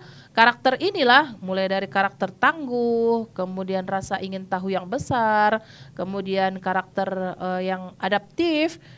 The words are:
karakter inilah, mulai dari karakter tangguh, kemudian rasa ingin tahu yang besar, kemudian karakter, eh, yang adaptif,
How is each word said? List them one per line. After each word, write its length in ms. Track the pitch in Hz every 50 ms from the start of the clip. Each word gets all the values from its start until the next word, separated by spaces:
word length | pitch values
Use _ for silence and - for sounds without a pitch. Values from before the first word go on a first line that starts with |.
| - - - - - -
karakter 460 | - 220 226 240 240 - - 262 254
inilah, 640 | - 302 392 403 370 277 240 240 269 320 277 220 185
mulai 240 | 185 185 190 190 190
dari 220 | 190 190 196 196 190
karakter 400 | - 196 196 190 - - 202 185
tangguh, 1000 | 190 - - 269 311 330 294 247 240 240 240 233 233 233 233 226 233 233 226 226 -
kemudian 480 | - 185 185 185 190 190 190 190 185 185
rasa 380 | 190 196 190 190 - 202 196
ingin 240 | 190 190 190 190 190
tahu 240 | 185 190 180 180 190
yang 160 | 190 180 180
besar, 800 | 175 208 - - - 277 247 226 214 214 214 214 214 220 220 - - - - - - -
kemudian 640 | - 180 185 196 196 190 190 190 190 190 190 190 190
karakter, 480 | 185 190 185 190 180 - - 202 190 190 190 185 185 185 -
eh, 260 | - 185 185 185 185 185
yang 300 | 185 185 185 185 185 -
adaptif, 800 | - - 190 - - - - - - 339 349 311 302 311 330 330 - - - -